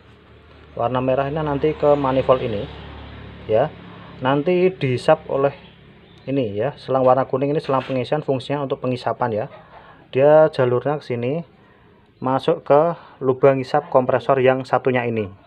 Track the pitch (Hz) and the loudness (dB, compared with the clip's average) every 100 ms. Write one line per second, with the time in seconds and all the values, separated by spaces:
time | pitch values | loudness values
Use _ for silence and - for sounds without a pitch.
0 | - - - - - - - - 117 127 | -20 -20 -20 -20 -20 -20 -16 -4 -2 -2
1 | 131 131 139 151 151 143 151 151 147 147 | 0 -2 -2 -4 -4 -2 -2 0 2 2
2 | 139 131 123 127 123 104 135 - - - | 2 0 2 2 2 -6 -8 -12 -18 -18
3 | - - - - - 107 151 - - - | -18 -18 -18 -14 -2 0 0 -4 -20 -20
4 | - - 127 143 147 180 185 185 135 123 | -20 -6 -2 0 2 2 0 0 -4 -2
5 | - 156 - 139 139 131 - - - - | 0 0 0 -2 -2 -2 -18 -20 -20 -20
6 | - - - 135 117 101 123 - - 131 | -20 -18 -6 -4 -4 -4 -6 -6 -4 0
7 | 127 127 127 131 139 151 - 131 - 131 | 4 4 2 -2 -2 -2 -2 -4 -2 -4
8 | 120 151 151 131 - 143 139 139 127 123 | -2 -4 -2 -4 -4 -6 -4 -4 -4 -4
9 | - 113 123 107 131 - - - - - | -4 -2 -2 -4 -6 -12 -20 -20 -20 -20
10 | - 127 143 151 156 - 123 123 139 151 | -6 2 6 8 6 4 0 0 -2 -6
11 | - 120 120 156 165 _ _ _ _ _ | -6 -6 -4 -6 -8 _ _ _ _ _
12 | _ - 127 131 143 170 - 143 170 165 | _ -8 -2 -2 0 -2 2 4 4 -2
13 | - - 131 127 143 135 127 147 - 135 | -12 -6 -2 2 4 2 0 -2 2 2
14 | 127 123 - 135 127 131 127 127 131 123 | 2 0 2 2 4 2 0 0 0 0
15 | 120 113 98 98 | -2 -4 -6 -10